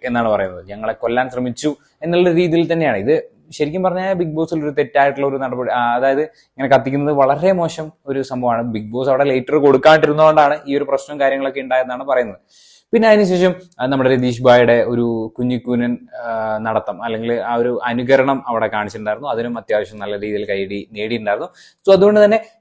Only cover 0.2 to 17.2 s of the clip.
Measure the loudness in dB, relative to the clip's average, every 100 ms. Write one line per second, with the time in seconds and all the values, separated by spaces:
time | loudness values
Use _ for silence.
0.2 | 0 0 -2 -8 -14 -10 -8 -4 -4 -2
1.2 | -2 -4 -6 -4 -4 -6 _ _ -2 2
2.2 | 2 2 2 2 0 0 0 0 0 0
3.2 | -2 _ _ -6 -4 -2 -2 -2 -2 -2
4.2 | -2 -4 -4 -4 -4 -2 -2 2 2 0
5.2 | -2 -2 -4 -6 -4 -2 0 0 0 0
6.2 | -4 _ _ -8 2 2 2 -4 -2 2
7.2 | 2 2 0 0 -2 -6 -12 -12 -8 -6
8.2 | -6 -4 -2 -2 -2 -6 -6 -4 0 0
9.2 | 2 0 0 2 4 6 6 6 4 4
10.2 | 4 6 4 2 -4 -4 -2 -4 -4 -2
11.2 | 0 0 -4 -6 -2 -2 -2 -6 -2 -2
12.2 | -2 -6 _ _ _ _ _ 2 4 4
13.2 | 4 2 2 0 -8 -6 -2 2 2 2
14.2 | 0 2 6 6 6 4 2 0 -2 -2
15.2 | -6 -6 -4 -4 -2 -2 -2 -4 -10 -12
16.2 | -8 -6 -4 -4 -2 -2 -4 -8 -8 -6